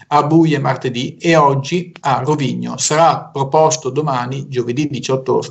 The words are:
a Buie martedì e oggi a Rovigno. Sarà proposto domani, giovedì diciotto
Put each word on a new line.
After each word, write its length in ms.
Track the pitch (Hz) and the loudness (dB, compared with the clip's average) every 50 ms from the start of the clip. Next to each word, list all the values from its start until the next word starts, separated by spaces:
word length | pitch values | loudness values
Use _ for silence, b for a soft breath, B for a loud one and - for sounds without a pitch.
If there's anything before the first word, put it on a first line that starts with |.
| B B | B B
a 120 | 143 147 147 | 0 2 2
Buie 380 | 143 160 165 165 160 147 135 | 4 4 4 4 4 2 0
martedì 560 | 135 139 135 - - 127 117 120 135 165 - | 0 -2 -2 -2 -4 -6 -4 -4 -6 -6 -8
e 180 | - - 170 165 | -4 0 2 4
oggi 580 | 160 147 143 135 131 135 - 170 180 175 - - - - | 6 6 4 2 0 -2 -2 -4 -4 -4 -6 -12 -8 -4
a 200 | 143 131 120 127 | -2 -2 -2 0
Rovigno. 540 | 139 151 147 139 123 120 120 120 120 120 120 | 0 0 0 0 -2 -4 -4 -6 -8 -6 -4
Sarà 500 | - - 151 156 165 160 139 - - - - | -2 0 2 4 4 4 4 0 -4 -8 -6
proposto 580 | 139 135 139 - 156 156 147 143 - - 131 | -6 -4 0 2 4 4 4 2 0 -4 -4
domani, 560 | 127 143 151 147 135 123 123 123 135 139 131 | -2 -2 -2 -2 -2 -4 -4 -6 -6 -8 -8
giovedì 400 | 135 135 123 117 120 123 135 151 | -8 -4 -4 -4 -4 -2 -4 -4
diciotto 580 | 147 131 117 - - 131 131 135 - 120 117 - - | -4 -4 -6 -4 -2 -4 -2 -2 -2 -2 -2 -2 -4